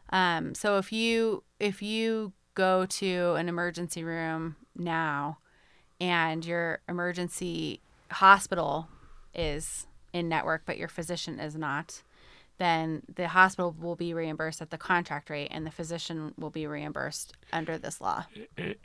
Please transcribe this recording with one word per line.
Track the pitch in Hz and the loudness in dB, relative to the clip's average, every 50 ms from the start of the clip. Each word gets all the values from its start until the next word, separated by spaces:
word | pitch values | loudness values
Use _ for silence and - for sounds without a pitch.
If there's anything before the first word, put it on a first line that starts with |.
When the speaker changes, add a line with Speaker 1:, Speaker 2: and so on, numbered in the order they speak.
| - - | -8 0
Speaker 1:
Um, | - 185 185 175 170 160 165 - - | 2 4 4 4 2 0 -2 -4 -6
so | - - 208 202 | -2 0 2 2
if | 196 190 - | 2 2 0
you, | 220 220 226 233 226 226 226 226 202 - - _ _ | -2 0 2 2 4 4 2 2 0 -4 -6 _ _
if | _ 208 208 196 - | _ -4 -2 -2 -4
you | 208 208 220 220 226 226 220 220 214 190 - _ _ _ _ | -4 -4 -2 0 2 2 0 0 -2 -6 -10 _ _ _ _
go | 196 190 185 185 185 185 | 2 4 4 6 4 4
to | 190 - - 202 190 180 180 175 175 165 | 2 -2 -2 0 0 2 2 2 2 2
an | 156 170 175 | 2 2 0
emergency | 175 170 175 175 170 175 175 165 - 175 | 0 0 -2 -2 -2 -4 -6 -6 -6 -6
room | 165 165 165 165 165 160 160 160 160 165 156 - - _ _ | -6 -4 -4 -4 -2 -2 -4 -4 -4 -6 -8 -10 -18 _ _
now | - 175 170 165 165 165 156 143 143 143 151 147 - _ _ _ _ _ _ - - _ _ _ _ | -6 -4 -2 0 0 0 0 -2 -2 -4 -4 -6 -10 _ _ _ _ _ _ -20 -20 _ _ _ _
and | 180 180 175 170 160 165 160 165 165 | 0 2 2 4 2 2 0 -2 -2
your | 170 170 170 170 165 - - - | -2 -2 0 0 0 -2 -4 -6
emergency | - 175 175 175 175 175 180 175 165 - - 190 175 165 165 160 147 - - _ _ _ _ _ _ | -6 -4 -2 -2 -2 -2 -2 -4 -4 -4 -6 -4 -4 -4 -4 -4 -6 -6 -10 _ _ _ _ _ _
hospital | - - 196 190 196 196 - - 190 175 156 151 151 160 160 - - - - - - - - - - | 2 8 12 12 12 12 8 2 -2 0 0 0 0 -2 -2 -6 -14 -20 -20 -20 -20 -20 -20 -12 -6
is | - 165 151 147 156 - - - - - - - - - - - | -4 -4 -2 -2 -4 -6 -8 -8 -10 -12 -14 -20 -20 -18 -8 -6
in | 175 170 165 | -4 -2 0
network, | 160 151 - - 160 160 - | 0 0 2 0 -2 -2 -2
but | - - | -6 -6
your | - - | -6 -6
physician | 165 - - 165 170 175 156 - 170 147 | -8 -6 -8 -6 -6 -6 -6 -6 -8 -8
is | - 151 151 151 | -8 -8 -8 -6
not, | 156 156 143 139 147 160 - - - - _ - - - - - - - - _ | -6 -4 -4 -4 -4 -6 -8 -14 -16 -18 _ -20 -20 -20 -20 -20 -20 -20 -20 _
then | - 185 175 165 160 160 160 160 - - - 185 | -2 2 2 2 2 0 -2 -4 -6 -8 -10 -8
the | - 180 | -6 -4
hospital | 165 175 185 185 190 190 - 180 175 160 | 2 8 8 8 8 6 0 -2 -2 -2
will | 160 165 170 170 | -4 -6 -6 -4
be | 165 175 170 165 | -4 -4 -4 -4
reimbursed | 165 165 156 156 156 160 160 156 - | -4 -4 -4 -4 -4 -4 -4 -4 -8
at | 165 - | -10 -12
the | - | -10
contract | 156 - - 185 175 175 - 151 143 - - | -8 0 2 4 4 4 0 -6 -8 -6 -6
rate | 151 147 143 - | -6 -6 -6 -6
and | - 156 156 | -6 -6 -8
the | 160 | -8
physician | - - 165 156 170 160 - - 165 160 156 147 - | -8 -8 -8 -6 -6 -6 -6 -6 -6 -6 -6 -8 -8
will | - 156 151 | -8 -10 -8
be | - 160 156 | -6 -6 -6
reimbursed | 147 151 147 147 151 - - 131 147 - - - - - - - - | -6 -6 -6 -8 -6 -6 -4 -4 -4 -6 -8 -10 -12 -14 -20 -10 -6
under | - 165 160 165 160 | -4 -4 -2 -4 -6
this | - - - - - | -6 -6 -8 -8 -6
law. | - 92 78 - - - - 208 226 - - | -4 -2 -2 -2 -4 -8 -14 -18 -18 -14 -10
Speaker 2:
A-, | - 175 185 208 - | -8 -6 -6 -6 -6